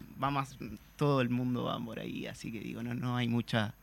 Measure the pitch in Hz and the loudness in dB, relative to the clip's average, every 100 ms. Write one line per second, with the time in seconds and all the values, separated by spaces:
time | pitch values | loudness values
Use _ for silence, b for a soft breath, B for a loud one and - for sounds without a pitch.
0 | - - 135 143 135 - 117 104 - - | -16 -2 0 0 -2 -6 -10 -10 -14 2
1 | 147 139 120 123 127 123 123 - 120 110 | 4 6 4 2 2 0 0 -2 -4 -6
2 | 113 - - - 127 110 120 113 120 120 | -6 -6 -6 -8 -8 -6 -6 -6 -4 -2
3 | 123 123 120 117 - 117 104 - | 0 2 4 2 2 2 2 -4